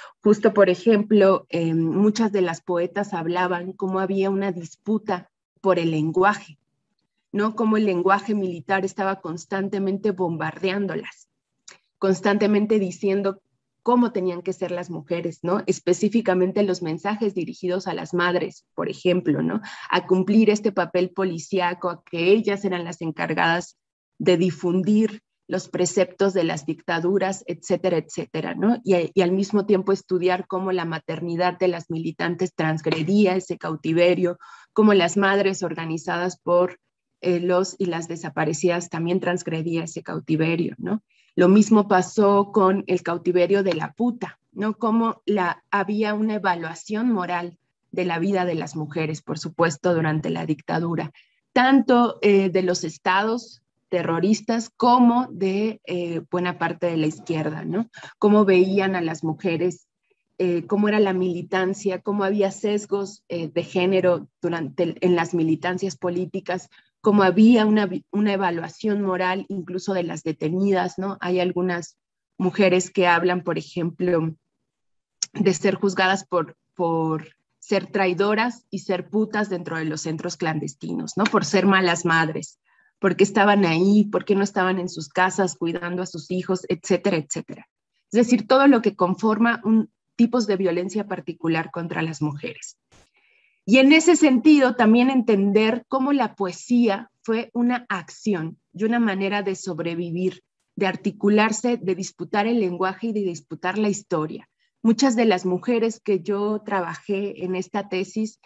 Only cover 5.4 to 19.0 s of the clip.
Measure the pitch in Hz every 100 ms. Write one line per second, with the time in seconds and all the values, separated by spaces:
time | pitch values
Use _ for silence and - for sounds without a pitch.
5.4 | _ _ 190 180 165 156 156 165 196 208
6.4 | - 151 _ _ _ _ _ _ _ 202
7.4 | 214 220 220 214 208 180 180 202 202 208
8.4 | 190 170 - 190 190 190 190 190 170 170
9.4 | - 196 196 196 190 190 208 185 180 165
10.4 | 156 - 185 196 196 160 - - _ _
11.4 | _ _ - - _ _ 190 185 202 208
12.4 | 208 208 208 214 190 175 202 196 196 196
13.4 | _ _ _ _ - 240 247 247 185 175
14.4 | 180 185 175 175 175 160 143 170 165 160
15.4 | 165 202 - - - 180 208 220 190 185
16.4 | 180 202 208 180 165 160 196 214 220 196
17.4 | 165 - 180 180 190 175 170 180 175 175
18.4 | - - _ - 170 147